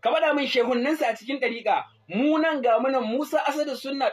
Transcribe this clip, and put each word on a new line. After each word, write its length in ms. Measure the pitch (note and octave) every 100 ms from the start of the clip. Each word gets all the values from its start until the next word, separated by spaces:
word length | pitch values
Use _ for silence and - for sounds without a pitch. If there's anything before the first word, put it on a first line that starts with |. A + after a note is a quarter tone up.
ka 80 | A3+
faɗa 240 | D#4 D#4+
min 120 | D4 C4
shehunninsu 580 | B3+ A#3 B3 C4 D#4 B3+
a 80 |
cikin 240 | A3 A3 C4+
ɗariƙa. 440 | B3 A#3 G#3+ E3 - _ _
Mu 300 | F#3 C#4+ D#4
nan 220 | D#4+ D4+
ga 180 | A#3+ A3+
mu 80 | C4
nan, 140 | C4
Musa 340 | A3 A#3+ D4 D#4 C4
Asadu 300 | D4 D4 A#3+
Sunna, 340 | C4+ C#4 A#3+